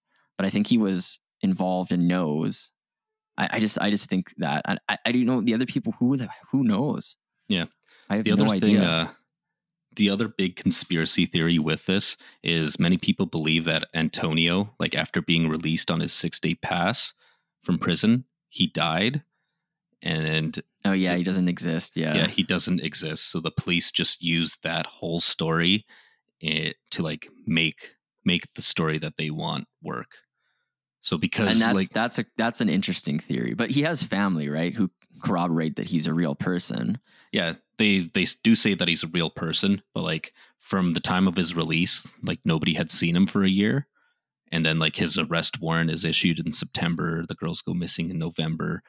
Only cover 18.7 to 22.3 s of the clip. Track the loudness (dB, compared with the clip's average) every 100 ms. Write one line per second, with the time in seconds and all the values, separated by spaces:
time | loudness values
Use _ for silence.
18.7 | 0 0 0 0 -2 -8 _ _ _ _
19.7 | _ _ _ -6 -4 -2 -2 -2 -6 -12
20.7 | _ 0 2 2 0 0 0 0 0 -2
21.7 | -2 -4 -4 0 0 0